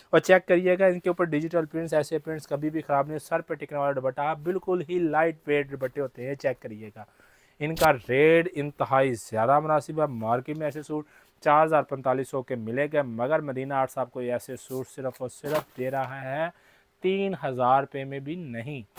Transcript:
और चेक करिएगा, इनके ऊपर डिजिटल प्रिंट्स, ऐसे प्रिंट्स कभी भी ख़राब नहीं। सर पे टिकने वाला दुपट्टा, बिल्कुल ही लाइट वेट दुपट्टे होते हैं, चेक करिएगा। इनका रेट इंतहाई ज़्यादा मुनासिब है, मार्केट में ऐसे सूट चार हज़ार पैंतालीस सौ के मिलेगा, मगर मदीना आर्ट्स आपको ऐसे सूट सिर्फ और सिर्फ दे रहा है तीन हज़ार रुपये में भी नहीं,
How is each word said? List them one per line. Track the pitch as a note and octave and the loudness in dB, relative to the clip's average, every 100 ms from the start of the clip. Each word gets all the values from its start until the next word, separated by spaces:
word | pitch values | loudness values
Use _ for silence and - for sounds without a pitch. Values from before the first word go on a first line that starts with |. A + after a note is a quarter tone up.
| - | 0
और | E3 | 2
चेक | E3 F#3 - | 6 6 6
करिएगा, | F3+ F#3 F3+ F#3+ | 4 4 4 4
इनके | F3+ F3+ | 4 0
ऊपर | F3 F3 | 0 0
डिजिटल | D3+ D#3+ E3+ D#3+ | 0 0 0 -2
प्रिंट्स, | D#3+ E3 | -4 -2
ऐसे | D#3 C#3+ D#3 | 0 0 -2
प्रिंट्स | D#3 D#3 - | -4 -8 -6
कभी | C#3+ D3+ | -4 -2
भी | D#3 | -4
ख़राब | D3 C#3+ C#3 | 0 0 0
नहीं। | D#3 | -4
सर | - E3 | -4 -4
पे | D#3+ D#3 | -4 -8
टिकने | D3 D3 | -6 -2
वाला | C#3+ | 0
दुपट्टा, | C#3 C3 C3 D3 D#3 | 0 -2 -2 -2 -2
बिल्कुल | D#3 F#3 F#3+ F3+ D#3 | -4 -4 -2 -2 0
ही | F3+ | 0
लाइट | E3 D3+ E3 D#3+ D3 | 2 2 2 0 0
वेट | D3 C#3 | 0 0
दुपट्टे | C#3 C3 C#3+ | -4 -6 -4
होते | C3+ - | -6 -8
हैं, | B2+ C#3 | -8 -4
चेक | C#3 B2 | -2 -4
करिएगा। | B2 G#2+ A2 A2 G#2 _ _ _ _ - | -8 -14 -16 -18 -20 _ _ _ _ -8
इनका | D3 E3 D#3+ | -6 2 4
रेट | C3 - C3 D#3 E3 E3+ | 2 2 4 6 6 4
इंतहाई | D3+ D3 - A#2+ C3+ C3+ | -2 -6 -4 0 2 2
ज़्यादा | A#2 - G#2+ A#2 C#3+ | 0 -4 0 4 4
मुनासिब | D#3 D3+ - D#3 | 2 0 -2 -2
है, | D3 | -2
मार्केट | A#2+ A2 B2 C3 D3+ | -2 -2 -2 -2 -6
में | D#3 | -6
ऐसे | C#3+ | -8
सूट | C#3+ D3+ D3+ _ _ _ | -8 -8 -8 _ _ _
चार | G#3 - | 4 6
हज़ार | D#3+ D#3 | 6 4
पैंतालीस | C3 C3 C3 C3 C3 | 2 -2 0 0 -2
सौ | C#3 | -6
के | B2 B2 | -6 -6
मिलेगा, | A2 B2 D3 D3+ | -4 -2 0 0
मगर | C3 A2+ B2 D#3 | -2 -2 0 0
मदीना | D3 B2+ C3+ C#3 | -2 -6 -4 -2
आर्ट्स | C3 - | -2 -2
आपको | B2 B2+ | -6 -6
ऐसे | B2 A#2+ - B2 | -4 -4 -6 -12
सूट | - C3 B2+ | -10 -10 -8
सिर्फ | - C3 - | -8 -10 -8
और | B2+ | -10
सिर्फ | - D3 D3+ D3 - | -10 -6 -4 -6 -6
दे | B2+ | -4
रहा | C3+ B2+ C3+ | -4 -6 -8
है | C3 C#3+ E3 - _ _ _ _ | -8 -6 -6 -8 _ _ _ _
तीन | F#3 G3 G3 F3+ | -2 0 -2 -4
हज़ार | D3 B2+ B2 C3+ | -6 0 4 4
रुपये | C#3 C#3 | 2 -6
में | C3+ C#3 | -8 -8
भी | C#3 F3 | -8 -10
नहीं, | D#3 A#2 A#2 C#3+ G#2 | -10 -10 -10 -12 -14